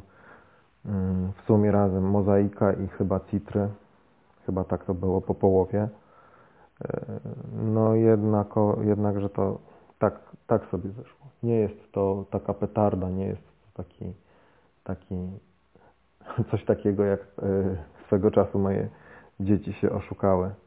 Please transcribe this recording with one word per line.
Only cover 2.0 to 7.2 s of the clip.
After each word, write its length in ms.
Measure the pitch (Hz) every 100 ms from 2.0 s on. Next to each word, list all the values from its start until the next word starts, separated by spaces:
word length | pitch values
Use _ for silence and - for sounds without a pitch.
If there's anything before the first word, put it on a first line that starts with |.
| 95
mozaika 640 | 101 98 101 101 - 104
i 140 | 95 95
chyba 320 | - 95 95
citry, 500 | - 101 - 107 101 104 _ _ _ _ _ _ -
chyba 180 | 92
tak 220 | 90 90 -
to 80 |
było 280 | 92 95 92
po 140 | - 95
połowie. 540 | 101 95 92 101 107 - _ _ - - - _ _ - -
E, 340 | - - 107